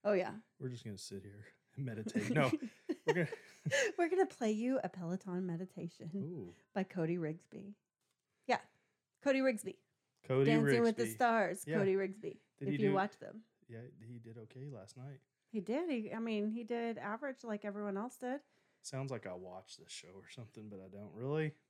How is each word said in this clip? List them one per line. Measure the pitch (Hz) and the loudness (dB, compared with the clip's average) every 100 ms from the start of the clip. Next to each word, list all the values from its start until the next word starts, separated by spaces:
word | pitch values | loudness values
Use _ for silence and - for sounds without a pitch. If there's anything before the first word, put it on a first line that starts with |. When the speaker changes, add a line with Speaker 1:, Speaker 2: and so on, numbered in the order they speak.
Speaker 1:
Oh, | 202 | 4
yeah. | 202 190 208 _ _ | 2 0 -6 _ _
Speaker 2:
We're | 131 | -8
just | 120 | -8
gonna | 110 98 | -10 -10
sit | - 98 | -10 -12
here | 98 98 110 _ _ - | -12 -18 -20 _ _ -8
and | 135 | -6
meditate. | 107 220 226 208 | -6 -4 -2 0
No, | 233 135 311 233 - | 4 4 2 -4 -12
Speaker 1:
<laughs> | - - - | -6 -4 2
Speaker 2:
we're | |
gonna | 180 165 - - - - 554 480 339 | 2 2 -2 -14 -6 0 2 2 2
Speaker 1:
We're | 339 | 2
gonna | 370 381 | 4 2
play | - 226 | 2 0
you | 214 240 262 | 2 2 0
a | 180 | -2
Peloton | 190 170 180 190 180 185 | -6 -4 -4 -4 -4 -2
meditation | 165 185 - 175 - 170 | -4 -6 -8 -10 -10 -8
Speaker 2:
Ooh. | 196 170 175 92 - _ | -6 -6 -8 -10 -14 _
Speaker 1:
by | - | -4
Cody | 190 185 160 175 | -2 0 0 0
Rigsby. | 156 165 _ - 202 208 _ _ _ _ _ _ - | -2 -4 _ -16 -14 -18 _ _ _ _ _ _ 0
Yeah. | 247 - _ _ _ _ _ | 0 0 _ _ _ _ _
Cody | 285 269 | 4 6
Rigsby. | 262 220 190 - _ _ _ _ - | 6 4 -4 -10 _ _ _ _ 2
Speaker 2:
Cody | 131 139 | 6 8
Speaker 1:
Dancing | 151 147 120 | 8 8 8
with | 233 220 | 6 4
the | |
Speaker 2:
Rigsby. | 226 | -2
Speaker 1:
Stars, | 113 240 226 180 190 - | 2 4 6 2 0 0
Speaker 2:
Yeah. | 160 | 2
Speaker 1:
Cody | 196 | 4
Rigsby, | 190 190 190 | 4 0 -4
Speaker 2:
Did | 160 - _ _ | -10 -10 _ _
Speaker 1:
if | 139 | -2
Speaker 2:
he | |
Speaker 1:
you | 143 | 2
Speaker 2:
do | 196 | 4
Speaker 1:
watch | 190 208 - | 4 2 -4
them. | - 220 - _ _ | -16 -16 -20 _ _
Speaker 2:
Yeah, | 113 123 - 110 | -14 -14 -18 -16
he | 120 | -14
did | 113 113 | -14 -16
okay | 107 131 143 | -16 -14 -12
last | 120 95 - | -12 -16 -16
night. | 131 131 _ _ _ | -16 -16 _ _ _
Speaker 1:
He | 220 | -6
did. | 180 254 349 | -2 -2 0
He, | 247 214 | -2 -4
I | 226 | -4
mean, | 226 214 208 | -2 0 0
he | 226 | -2
did | 226 233 233 226 | -4 -2 -2 -4
average | 202 226 285 254 | -4 -4 -6 -8
like | 233 208 | -6 -4
everyone | 208 202 208 196 | -4 -4 -2 -2
else | 240 - | -4 -6
did. | 247 269 _ _ _ _ | -4 -4 _ _ _ _
Speaker 2:
Sounds | - 135 135 | -10 -6 -4
like | 120 98 | -6 -6
I | |
watched | 90 92 92 - - | -10 -10 -12 -14 -20
this | - | -16
show | - 82 | -16 -14
or | 95 90 | -18 -16
something, | - 113 - 107 | -14 -14 -14 -12
but | 101 | -12
I | 95 | -12
don't | 101 104 | -14 -12
really. | 101 131 151 156 - | -6 -2 0 0 -4